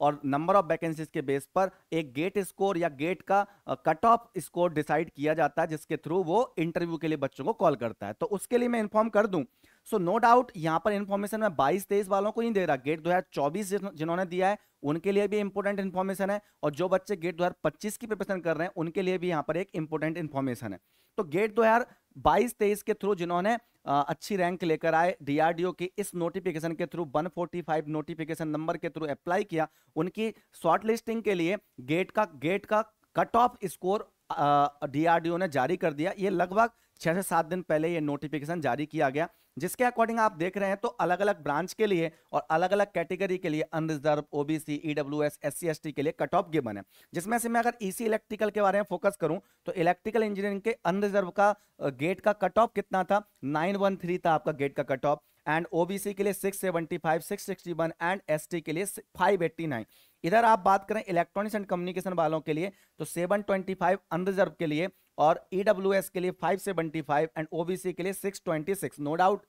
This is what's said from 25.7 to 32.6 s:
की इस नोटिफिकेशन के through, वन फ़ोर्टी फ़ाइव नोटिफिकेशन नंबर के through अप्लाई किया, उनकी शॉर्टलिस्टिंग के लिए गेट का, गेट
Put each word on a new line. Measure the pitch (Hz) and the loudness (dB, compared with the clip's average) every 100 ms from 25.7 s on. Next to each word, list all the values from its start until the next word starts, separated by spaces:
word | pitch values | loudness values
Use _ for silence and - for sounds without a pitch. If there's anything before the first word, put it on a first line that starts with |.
की | 170 175 - | -4 -8 -6
इस | 202 | -8
नोटिफिकेशन | 180 170 175 180 160 165 | -4 -4 -4 -4 -4 -4
के | 165 175 | -4 -6
through, | 165 160 | -4 -2
वन | 151 175 | -2 -2
फ़ोर्टी | - 175 175 | -4 -6 -6
फ़ाइव | 165 160 151 | -2 -2 0
नोटिफिकेशन | 156 151 165 156 165 160 | -6 -6 -8 -6 -6 -4
नंबर | 151 160 170 | -4 -4 -4
के | 170 | -6
through | 160 156 | -6 -6
अप्लाई | 135 - 180 | -6 -2 -2
किया, | 214 160 156 - _ - | -2 -2 -2 -6 _ -4
उनकी | 175 - 220 - _ - | -4 -2 -4 -6 _ -4
शॉर्टलिस्टिंग | 170 185 214 226 - 226 | 2 2 2 -2 0 -2
के | 208 | 0
लिए | 190 165 202 - - | 2 2 -2 -6 -18
गेट | 127 160 185 | -2 -2 0
का, | - | -2
गेट | 214 147 147 190 | -2 -2 -2 -2